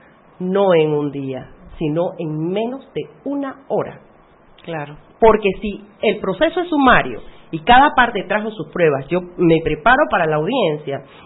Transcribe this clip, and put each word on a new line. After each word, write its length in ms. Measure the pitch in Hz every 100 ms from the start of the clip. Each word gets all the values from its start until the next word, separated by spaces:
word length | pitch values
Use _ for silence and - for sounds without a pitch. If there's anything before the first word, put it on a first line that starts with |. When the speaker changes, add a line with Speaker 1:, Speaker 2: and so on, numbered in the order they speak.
| _ _ _ -
Speaker 1:
no 360 | 185 196 196
en 180 | 170 151
un 180 | 151 147
día, 380 | 139 135 131 - - - -
sino 320 | 156 156 185 185
en 340 | 156 151 160
menos 340 | 196 226 262 -
de 100 | - - -
una 400 | 269 285 269 254 -
hora. 320 | 208 123 - - _ _ _ _ _
Speaker 2:
Claro. 320 | - 160 147 151 - _
Speaker 1:
Porque 300 | 226 214 208 185
si 200 | 214 196 - _
el 180 | 226 196
proceso 400 | 196 185 320 359
es 80 | 349
sumario 520 | 302 262 190 127 104 - - -
y 100 | 160
cada 340 | 156 247 294 294
parte 260 | 240 208 -
trajo 220 | 202 214
sus 200 | 214 151
pruebas, 360 | 180 165 135 139
yo 120 | 175 180 -
me 220 | 170 160
preparo 400 | 156 151 226 254 302
para 160 | 208 160
la 100 | 151
audiencia, 680 | 160 262 180 151 143 135 - -